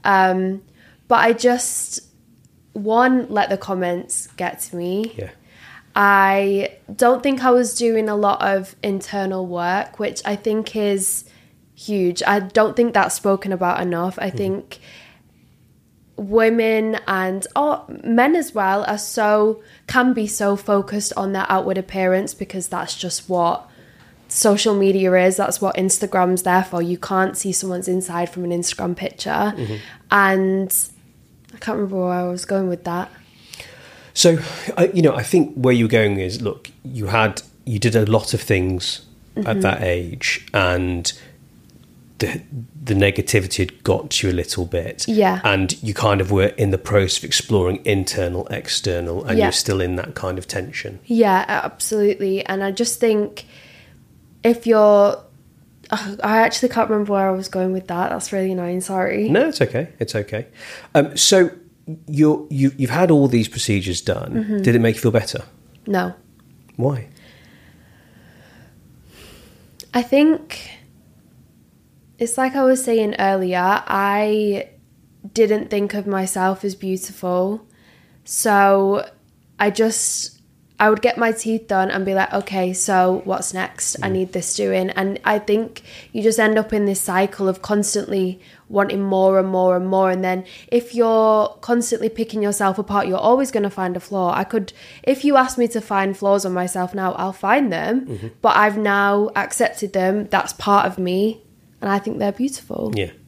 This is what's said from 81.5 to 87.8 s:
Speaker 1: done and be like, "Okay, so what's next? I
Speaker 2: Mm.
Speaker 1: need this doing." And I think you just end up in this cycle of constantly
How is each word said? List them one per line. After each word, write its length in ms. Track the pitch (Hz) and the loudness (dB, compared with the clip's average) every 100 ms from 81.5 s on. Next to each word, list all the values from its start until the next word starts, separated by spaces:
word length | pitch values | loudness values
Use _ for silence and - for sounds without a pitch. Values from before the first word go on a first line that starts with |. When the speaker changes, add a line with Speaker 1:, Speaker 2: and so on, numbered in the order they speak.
| 220 226 | -4 0
Speaker 1:
done 220 | 196 190 | 0 0
and 120 | 185 | -2
be 80 | 190 190 | -2 -2
like, 120 | - | 0
"Okay, 380 | 202 196 190 185 | -4 -4 -4 -2
so 500 | 185 - 190 185 190 | -2 0 2 4 2
what's 300 | 196 190 185 | -2 -6 -6
next? 420 | 185 - - - - | -8 -8 -6 -6 -4
I 60 | 196 | -2
Speaker 2:
Mm. 40 | 190 | -2
Speaker 1:
need 160 | 185 | -2
this 220 | 180 165 - | -4 -6 -4
doing." 340 | 202 190 190 | 0 0 -2
And 280 | - 190 196 | -2 -4 -4
I 140 | - 208 | -2 -2
think 440 | 208 208 226 - - - - | 0 0 -2 -12 -20 -20 -10
you 100 | 226 | 0
just 160 | 220 220 | 0 4
end 180 | 220 220 | 2 2
up 140 | 214 | 0
in 140 | 214 202 | 0 0
this 140 | 196 | -2
cycle 460 | - 185 196 - 190 | -2 0 0 0 -2
of 140 | 185 | -2
constantly 800 | - 208 | -2 -2